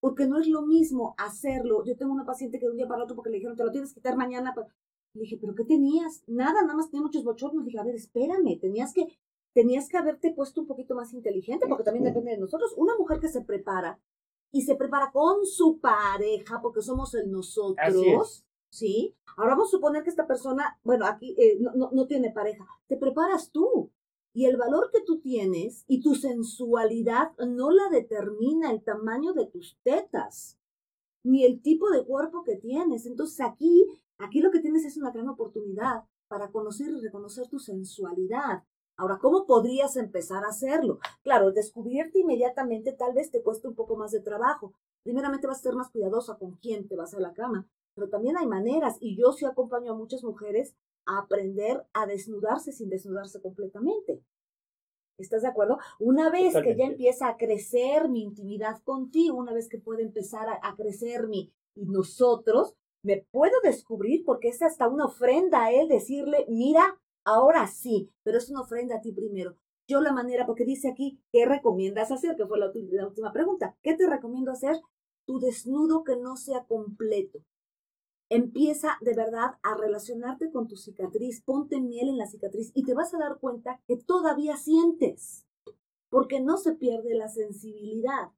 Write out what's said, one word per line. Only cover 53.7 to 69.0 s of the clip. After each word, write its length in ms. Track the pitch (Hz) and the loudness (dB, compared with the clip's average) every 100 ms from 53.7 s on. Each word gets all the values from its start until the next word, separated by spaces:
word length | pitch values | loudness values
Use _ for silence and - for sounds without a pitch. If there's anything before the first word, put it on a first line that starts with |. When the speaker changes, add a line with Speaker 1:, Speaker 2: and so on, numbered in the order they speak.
| 202 262 427 381 - _ _ _ _ _ _ _ _ _ _ | -6 -4 -4 -6 -10 _ _ _ _ _ _ _ _ _ _
Speaker 1:
¿Estás 240 | 190 226 | -6 -4
de 60 | 247 | -2
acuerdo? 300 | 226 208 269 - - | 0 0 0 -4 -4
Una 320 | 226 269 320 | 2 4 4
vez 220 | 349 370 | 4 4
que 0 | |
ya 60 | - | 4
Speaker 2:
Totalmente. 220 | 254 220 | 2 2
Speaker 1:
empieza 440 | 262 - 247 254 254 | 0 2 0 2 -2
a 80 | 233 | -2
crecer 720 | 226 208 - 247 254 294 320 | -2 -2 0 0 2 2 2
mi 140 | 240 | -2
intimidad 580 | 208 208 196 208 214 214 | -4 -10 -12 -6 -6 -6
contigo, 540 | - 269 254 311 339 254 | -6 -6 -2 2 2 0
una 160 | 240 | -4
vez 160 | 233 226 | -6 -6
que 100 | 220 | -12
puede 240 | - 226 | -10 -6
empezar 460 | 220 214 190 220 226 | -6 -6 -10 -8 -6
a, 120 | 233 | -6
a 120 | 196 202 | -8 -8
crecer 520 | 208 190 233 240 226 | -8 -6 -8 -6 -6
mi, 240 | 202 - _ _ | -6 -8 _ _
y 120 | - 196 | -12 -4
nosotros, 880 | 196 190 - 247 233 - 226 415 - _ _ | -2 -2 2 4 4 4 2 2 -4 _ _
me 220 | 196 196 - | -2 -2 -2
puedo 220 | 247 320 494 | 2 4 6
descubrir, 600 | 392 - - 220 202 320 | 4 0 -6 -6 0 0
porque 240 | 311 240 233 | 0 0 0
es 140 | 233 | 2
hasta 260 | 330 320 240 | 0 2 0
una 180 | 277 294 | 2 -2
ofrenda 580 | - 247 277 370 262 | 0 4 4 4 4
a 80 | 226 | 4
él 160 | 254 320 | 4 4
decirle, 580 | 247 - 277 285 294 - | 2 2 -6 0 0 0
"Mira, 520 | 226 262 311 381 370 _ _ | 0 4 6 6 2 _ _
ahora 420 | - 220 269 330 190 | 2 6 8 6 2
sí", 440 | - 254 214 196 _ | -6 -2 -2 -2 _
pero 140 | - 226 | -2 -2
es 100 | 240 | -2
una 140 | 277 | -10
ofrenda 340 | 247 233 247 | -8 -6 -6
a 40 | 226 | -6